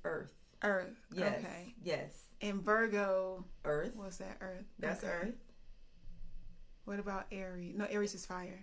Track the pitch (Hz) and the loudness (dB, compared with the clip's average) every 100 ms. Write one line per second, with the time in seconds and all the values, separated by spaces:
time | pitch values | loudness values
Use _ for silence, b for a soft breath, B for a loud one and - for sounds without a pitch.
0 | 170 156 - - - - 208 196 180 - | -2 -2 -4 -12 -20 0 4 4 2 -6
1 | - 185 202 - 208 170 185 - 175 147 | -6 2 4 4 -2 -6 -10 -6 0 0
2 | 143 - - - 208 196 185 220 226 202 | 0 -10 -16 -4 0 2 6 8 8 6
3 | 196 190 190 185 180 - - 147 180 220 | 6 4 4 -2 -6 -4 2 4 2 -2
4 | 190 185 190 - 190 185 208 - - 185 | -6 -6 -8 -6 -6 -6 -10 -4 -2 0
5 | 190 175 190 - - - - - - - | 0 0 0 -4 -10 -16 -14 -14 -14 -10
6 | - - - - - - - - - 202 | -8 -4 -4 -4 -6 -8 -12 -12 -4 -2
7 | 202 190 - 196 190 180 175 202 208 208 | 0 -2 -2 -4 -4 -4 -4 -2 2 2
8 | 202 190 - 185 180 185 | 2 0 -4 -4 -6 -8